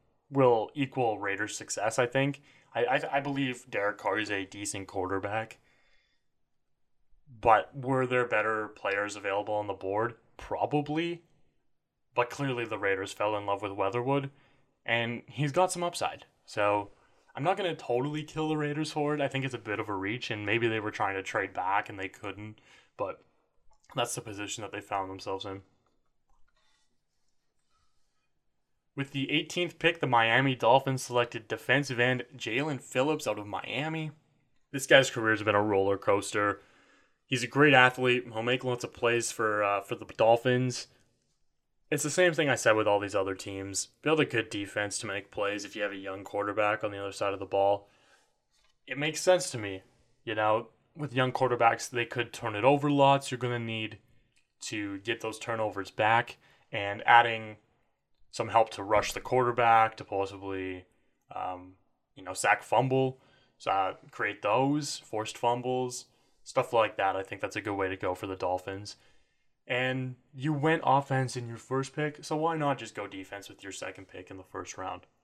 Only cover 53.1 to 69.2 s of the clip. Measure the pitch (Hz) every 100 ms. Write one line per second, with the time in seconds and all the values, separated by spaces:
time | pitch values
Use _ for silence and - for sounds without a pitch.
53.1 | 139 135 123 123 120 113 113 110 107 _
54.1 | _ _ _ _ _ - 113 101 98 104
55.1 | 113 110 107 - 113 107 98 95 - 107
56.1 | 113 120 - _ _ _ 110 101 104 -
57.1 | 120 117 113 110 90 _ _ _ _ _
58.1 | _ - - 110 113 113 - 101 107 101
59.1 | - - 127 123 120 117 113 110 - 101
60.1 | 101 98 98 98 95 95 90 90 _ _
61.1 | _ _ 95 92 90 90 92 _ _ _
62.1 | - 92 92 107 107 - 110 131 131 131
63.1 | 131 _ _ _ _ - 98 95 - -
64.1 | - 107 104 104 113 135 151 143 - -
65.1 | 107 110 - 117 123 127 127 127 123 -
66.1 | _ _ _ - - 123 120 107 - 98
67.1 | 95 95 101 98 107 104 98 95 95 95
68.1 | 90 104 95 92 90 - 98 104 - _
69.1 | _